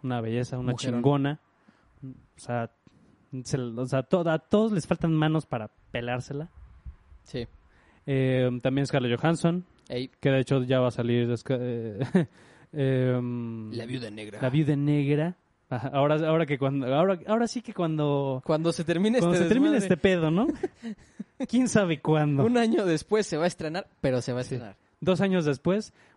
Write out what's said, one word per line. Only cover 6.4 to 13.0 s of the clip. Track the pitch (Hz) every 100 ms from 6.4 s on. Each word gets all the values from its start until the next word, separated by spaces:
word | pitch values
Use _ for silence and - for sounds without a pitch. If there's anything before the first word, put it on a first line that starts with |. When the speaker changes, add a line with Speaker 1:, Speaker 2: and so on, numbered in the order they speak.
| 165 - - - - - _ -
Speaker 2:
Sí. | - 131 113 - _ _ _ _ -
Speaker 1:
Eh, | 135 131 131 127 123
también | 131 135 139
Scarlett | 143 123 120
Johansson, | 156 170 170 180 - _ -
Speaker 2:
Ey. | 123 131 _
Speaker 1:
que | 143
de | 135
hecho | 127 139
ya | 123 131
va | 127
a |
salir | - 117 120 120 117
Sca-, | - 127
eh, | 123 117 113 101 131 185 156 - -
<laughs> | - -
em, | 156 135 131